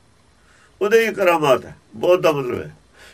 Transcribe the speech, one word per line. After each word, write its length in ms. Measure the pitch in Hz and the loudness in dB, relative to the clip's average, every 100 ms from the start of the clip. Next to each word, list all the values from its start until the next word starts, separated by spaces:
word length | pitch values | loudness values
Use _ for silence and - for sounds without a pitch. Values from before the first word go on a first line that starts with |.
| _ _ _ _ _ _ _ - | _ _ _ _ _ _ _ -6
ਉਹਦੇ 280 | 202 226 226 | 0 2 2
ਹੀ 60 | |
ਕਰਾਮਾਤ 520 | - 185 165 147 123 - | 0 0 2 2 0 -2
ਹੈ।" 100 | - _ 107 | -20 _ -4
ਬੋਧ 240 | 156 180 | 0 2
ਦਾ 120 | 170 | 2
ਮਤਲਬ 300 | 143 127 98 | -2 -4 -8
ਹੈ, 140 | 76 - _ _ - | -10 -16 _ _ -20